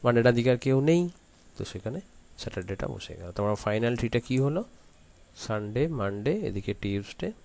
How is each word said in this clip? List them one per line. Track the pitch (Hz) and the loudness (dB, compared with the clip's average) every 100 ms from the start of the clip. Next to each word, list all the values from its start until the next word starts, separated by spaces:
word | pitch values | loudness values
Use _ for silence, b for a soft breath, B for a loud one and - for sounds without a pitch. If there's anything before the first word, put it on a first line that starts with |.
মানডে | 123 120 120 | 4 6 6
ডান | 120 | 6
দিকে | 120 | 4
আর | 120 135 | 2 4
কেউ | 135 143 | 4 6
নেই, | 170 175 - _ - - - | 4 2 -4 _ -20 -20 -12
তো | 98 | -10
সেখানে | - 110 147 - - - - | -8 -8 -8 -10 -20 -20 -14
স্যাটারডেটা | - - 92 98 - | -8 -8 -8 -6 -6
বসে | 98 - - | -6 -12 -12
গেল। | 87 | -10
তারপর | 87 104 104 | -2 0 0
ফাইনাল | - 107 117 120 | 0 2 0 0
ট্রিটা | 117 120 | 0 -2
কি | - 127 | 0 0
হলো? | 139 160 240 - - - - - - - | 2 0 -6 -14 -20 -20 -20 -20 -20 -16
সানডে, | - 107 104 113 156 | -4 -4 -2 -2 0
মানডে, | 147 101 101 110 | 0 -2 -2 -2
এদিকে | 196 165 98 - | -2 -2 -4 -4
টিউসডে | 104 101 101 101 - 185 226 | -4 -2 -4 -4 -8 -8 -8